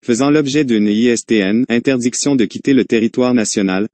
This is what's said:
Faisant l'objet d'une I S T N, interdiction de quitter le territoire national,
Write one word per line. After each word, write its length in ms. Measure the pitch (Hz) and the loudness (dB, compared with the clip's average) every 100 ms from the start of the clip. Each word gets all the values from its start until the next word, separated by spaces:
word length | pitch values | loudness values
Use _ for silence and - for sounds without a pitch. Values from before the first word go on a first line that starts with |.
| - | -2
Faisant 240 | 117 139 | 0 2
l'objet 340 | 151 143 139 | 2 2 -2
d'une 220 | 139 110 104 | 0 0 2
I 220 | 104 120 | 2 0
S 180 | 117 - | 0 0
T 120 | 113 | 0
N, 280 | 95 110 127 | 2 0 0
interdiction 640 | 120 123 131 120 - - 139 | -2 0 -2 -2 -4 -2 0
de 100 | - | 0
quitter 280 | - - | -2 0
le 120 | 135 101 | 2 2
territoire 480 | 117 113 117 127 | 0 0 0 0
national, 540 | 123 107 - 98 92 107 | 0 0 -2 -2 -2 -4